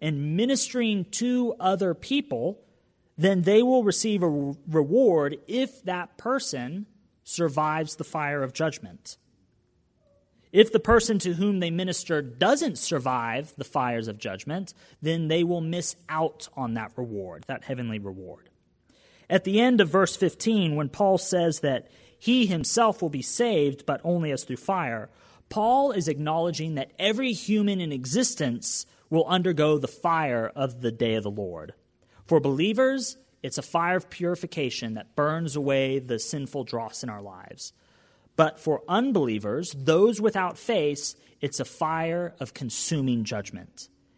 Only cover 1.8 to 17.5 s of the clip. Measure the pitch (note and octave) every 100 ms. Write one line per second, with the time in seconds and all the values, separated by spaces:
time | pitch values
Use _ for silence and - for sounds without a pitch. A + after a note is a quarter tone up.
1.8 | F#3 D#3+ - C#4+ - A#2 D3+ G#3 _ _
2.8 | _ _ _ - F#3 F#3+ E3+ G#3+ B3 B3+
3.8 | G#3 - A3 G#3 F3 D3 C#3 C#3 - D#3
4.8 | C#3+ A3+ B3 E3 C#3+ D3+ - A#3+ C4 -
5.8 | F#3 F3+ E3+ - A#3 C4 - C3+ B2 F3+
6.8 | G#3 _ _ _ - - E3 C#3 D3+ D#3
7.8 | D#3 - D#3 D#3+ D3 D3 C3 - D#3 -
8.8 | F#2+ E2+ - - _ _ _ _ _ _
9.8 | _ _ _ _ _ _ _ F#3 A3 A3+
10.8 | - A3+ A3+ G3+ F#3 E3 G#3 F#3+ E3+ E3+
11.8 | F#3 - - D#3 C3 A#2+ G3 C#4+ D#4+ E3+
12.8 | - D3+ B2+ B2+ A#2 A#2+ D#3 - C3+ C#3+
13.8 | B2 A#2 A2+ G#2 G#2+ G2 - F3 F#3 -
14.8 | - _ D3+ E3 D#3 E3 E3+ F3 D#3+ F3
15.8 | E3+ - - D#3 D#3+ - - - B2 A2+
16.8 | A2 - B2 G#2 F#2 D#2+ -